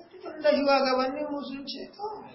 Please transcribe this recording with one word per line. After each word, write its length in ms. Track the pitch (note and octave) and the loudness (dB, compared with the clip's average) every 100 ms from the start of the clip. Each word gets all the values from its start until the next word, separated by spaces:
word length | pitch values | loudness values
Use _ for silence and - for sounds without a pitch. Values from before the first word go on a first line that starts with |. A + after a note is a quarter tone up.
| - | -10
tun 240 | F#4 F4 D#4 | -16 -14 0
da 80 | D4+ | 4
shugabannin 760 | C4 C#4 C4+ C4 B3+ C4 D4 D4 | 4 6 4 4 2 0 -2 -4
mu 120 | C#4+ | -6
sun 200 | A#3 C#4 | -6 -10
ce, 180 | C4 - F#4 | -10 -10 -12
to, 200 | - G#4+ G#4 - | -10 -10 -10 -14